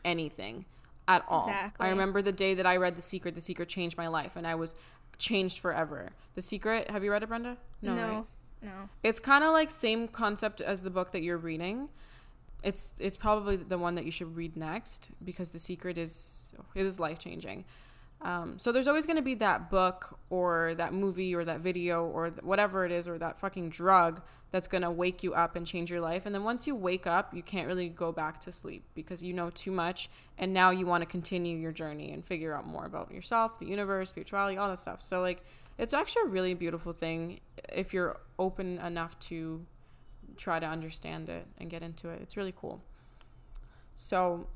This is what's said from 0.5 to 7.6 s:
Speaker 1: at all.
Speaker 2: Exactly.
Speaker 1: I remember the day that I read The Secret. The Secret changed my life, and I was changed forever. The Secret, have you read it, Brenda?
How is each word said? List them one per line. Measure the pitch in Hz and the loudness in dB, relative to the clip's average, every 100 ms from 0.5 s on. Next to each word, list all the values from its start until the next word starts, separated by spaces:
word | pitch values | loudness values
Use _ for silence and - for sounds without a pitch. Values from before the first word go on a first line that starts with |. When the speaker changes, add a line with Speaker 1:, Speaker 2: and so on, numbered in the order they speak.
| 117 - - - - - | -10 -14 -18 -20 -4 6
Speaker 1:
at | 180 - | 6 6
all. | 165 - | 2 4
Speaker 2:
Exactly. | 202 196 - 185 | 0 -2 0 2
Speaker 1:
I | |
remember | 190 190 196 | 4 4 4
the | 202 | 2
day | 190 190 | 2 2
that | 185 185 | 4 6
I | 185 | 6
read | 180 170 | 4 2
The | |
Secret. | - 190 180 | -4 -2 -4
The | 160 | -4
Secret | - 175 170 | -6 -4 -4
changed | - 170 165 | -2 -2 -2
my | 165 | -2
life, | 160 151 165 | -2 -2 -6
and | 165 | -2
I | |
was | 165 165 - - - - - | -2 -2 -6 -16 -20 -16 -4
changed | - 214 185 - | 2 4 4 0
forever. | 185 160 160 139 90 - - | 0 2 0 -2 -10 -12 -14
The | - | -6
Secret, | 180 175 214 226 - | -4 -2 2 2 0
have | 208 | 0
you | 202 | 2
read | 202 | 2
it, | 220 | 0
Brenda? | 233 240 247 | -4 -4 -8